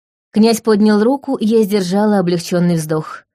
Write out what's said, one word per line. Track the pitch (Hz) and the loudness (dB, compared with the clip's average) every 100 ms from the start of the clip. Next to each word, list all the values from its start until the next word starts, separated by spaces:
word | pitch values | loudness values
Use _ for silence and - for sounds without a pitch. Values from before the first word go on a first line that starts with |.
| _ _ _ | _ _ _
Князь | - 220 220 | 2 2 2
поднял | - 208 214 208 | 0 2 2 2
руку, | 220 269 269 262 | 2 -2 -4 -4
и | 214 | 0
я | 226 | 0
сдержала | 208 208 180 196 214 208 | 0 0 -2 0 0 0
облегчённый | 175 175 - 180 175 | 0 -2 -2 -2 0
вздох. | 170 156 160 156 - _ | 0 -2 -6 -6 -14 _